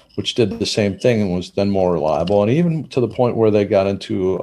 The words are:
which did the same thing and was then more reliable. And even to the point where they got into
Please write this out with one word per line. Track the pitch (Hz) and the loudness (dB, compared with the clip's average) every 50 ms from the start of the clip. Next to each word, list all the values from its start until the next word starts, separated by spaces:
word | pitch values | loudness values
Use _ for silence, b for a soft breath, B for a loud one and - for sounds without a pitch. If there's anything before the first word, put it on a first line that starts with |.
| B B B | B B B
which | - 104 - - | -8 -6 -6 0
did | - 117 98 233 - | 0 0 0 0 -4
the | 101 | -6
same | - - - 104 101 95 - | -4 -2 0 0 -2 -2 0
thing | - 127 120 110 107 | 0 0 2 2 0
and | 95 87 | 0 -2
was | 90 90 - - | -4 -4 -6 -4
then | - 101 101 | -2 0 0
more | 98 95 92 90 87 | 2 2 2 2 0
reliable. | 82 71 78 76 73 85 87 104 101 101 | 0 0 0 0 0 0 2 2 2 2
And | 107 | 2
even | 127 160 175 175 160 156 127 - | 2 2 2 0 0 -2 -4 -4
to | - 139 | -2 -2
the | 120 107 | -2 -2
point | 110 - 123 120 - | 0 0 0 0 2
where | 113 113 110 | 2 2 4
they | 104 107 101 | 4 4 2
got | 95 101 98 98 | 2 2 2 2
into | 98 101 95 - - 107 101 92 92 92 90 | 2 -2 -4 -6 -6 -4 -2 0 0 -2 -2